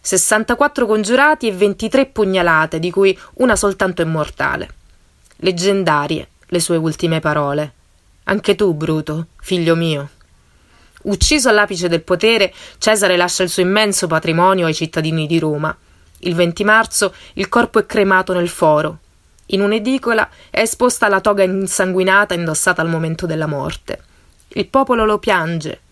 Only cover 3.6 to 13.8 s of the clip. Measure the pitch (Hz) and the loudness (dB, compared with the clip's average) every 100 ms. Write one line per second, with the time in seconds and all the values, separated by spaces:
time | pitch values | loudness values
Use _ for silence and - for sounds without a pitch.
3.6 | 202 190 190 180 165 160 147 - 143 - | 0 0 -2 -2 -2 -2 -4 -4 -6 -4
4.6 | - - _ _ _ _ _ _ 175 175 | -8 -16 _ _ _ _ _ _ -4 0
5.6 | 190 196 175 147 147 156 - _ _ 180 | 0 0 2 0 0 -6 -8 _ _ -4
6.6 | 165 170 160 151 170 160 156 151 143 143 | 0 0 0 -2 -2 0 0 0 -2 -2
7.6 | 151 _ _ _ _ _ - 196 196 196 | -6 _ _ _ _ _ -4 -2 0 2
8.6 | 202 156 160 156 151 156 165 _ - 185 | 2 0 -2 -2 -4 -8 -10 _ -6 -2
9.6 | 165 165 165 151 143 _ _ _ _ _ | 0 0 0 -4 -8 _ _ _ _ _
10.6 | _ _ _ - - 196 - 302 247 208 | _ _ _ -12 -6 -2 2 2 4 2
11.6 | 208 185 175 165 165 180 220 226 196 - | 2 -2 -2 -2 0 0 2 2 0 -4
12.6 | - - - 214 196 180 175 - 185 - | -20 -4 0 2 2 2 0 0 -2 0
13.6 | 180 202 | 0 2